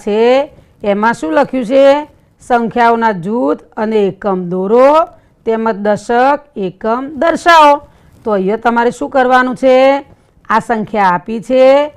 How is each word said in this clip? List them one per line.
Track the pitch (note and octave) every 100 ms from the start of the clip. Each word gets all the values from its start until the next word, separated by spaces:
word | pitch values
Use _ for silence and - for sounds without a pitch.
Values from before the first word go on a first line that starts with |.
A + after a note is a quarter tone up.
છે, | G#3+ G#3 A#3 C4 D4 - _ _ G#3
એમાં | G3+ A3 -
શું | D#4 D4+
લખ્યું | B3+ C4 G#3+
છે? | C4+ C#4 D4 D4+ _ _ _ -
સંખ્યાઓના | - A#3 A#3 A#3 A#3 A3+ F#3+ F3
જૂથ | A#3 C#4 - _ -
અને | A3 A3 G3
એકમ | F#3 G#3 F#3 F3
દોરો | F#3 G3 A#3 C4+ D#4 E4+ - _ _
તેમજ | - A3 A3+ G3+ G#3
દશક | G3+ - A#3+ C4 C#4+ - - F#3
એકમ | - A3 A#3+ C4+ D4
દર્શાવો. | E4 D#4+ F4+ E4 D4 C#4+ - _ _ _
તો | A#3 G#3
અહીંયા | F#3+ A3
તમારે | A#3+ A#3 A#3 -
શું | C#4+
કરવાનું | C4+ B3+ B3+ B3+ A#3
છે? | C4 B3+ C4+ C#4 C#4 _ _ _ -
આ | G#3+ -
સંખ્યા | A3+ G3+ A3 F#3+
આપી | F3 - A3+ -
છે, | C4 C4 C#4 D4